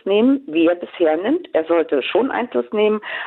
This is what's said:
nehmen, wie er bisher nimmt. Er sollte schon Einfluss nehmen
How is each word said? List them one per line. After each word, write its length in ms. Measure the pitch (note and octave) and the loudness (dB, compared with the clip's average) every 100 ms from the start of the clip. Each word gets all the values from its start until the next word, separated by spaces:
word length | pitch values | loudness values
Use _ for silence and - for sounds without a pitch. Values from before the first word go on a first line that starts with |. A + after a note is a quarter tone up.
| G3 | 0
nehmen, 360 | G3+ B3+ C#4 - | 2 4 2 0
wie 200 | D#3 E3 | 2 2
er 80 | F3 | 0
bisher 420 | - - D#3+ D#3 | -4 0 0 0
nimmt. 320 | G#3 E4+ - | 0 -2 -2
Er 120 | D#3+ D#3+ | -2 0
sollte 360 | E3+ D#3 C#3+ | 0 2 0
schon 300 | - F3+ B3+ | 0 0 0
Einfluss 340 | G3+ A#3+ B3 A#3+ | -2 -4 -4 -2
nehmen 300 | G#3+ G#3+ G#3+ - - | 0 0 0 -6 -10